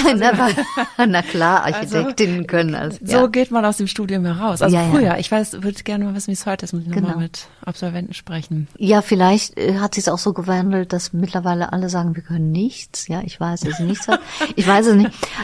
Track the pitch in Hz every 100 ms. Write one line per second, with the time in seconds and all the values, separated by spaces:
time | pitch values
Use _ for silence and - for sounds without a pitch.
0 | 277 220 226 220 240 202 269 269 - -
1 | 240 175 - 170 165 185 147 202 139 160
2 | 269 247 196 180 170 170 165 147 151 -
3 | 190 247 254 247 254 233 214 208 196 -
4 | 196 190 175 170 220 170 190 175 165 294
5 | 208 170 - 220 214 - 196 196 - 208
6 | 202 196 196 190 - 190 170 175 165 175
7 | 190 165 165 - - _ - - 175 175
8 | 175 - - 165 151 156 151 - 196 208
9 | - 190 185 214 - - 104 190 202 -
10 | 190 175 208 185 180 185 190 190 180 175
11 | - 170 180 185 180 175 175 185 185 180
12 | 170 165 - 165 156 160 233 - - -
13 | - 165 180 - 170 170 151 160 170 208
14 | - 370 - - 302 - 185 202 226 208
15 | 208 - - -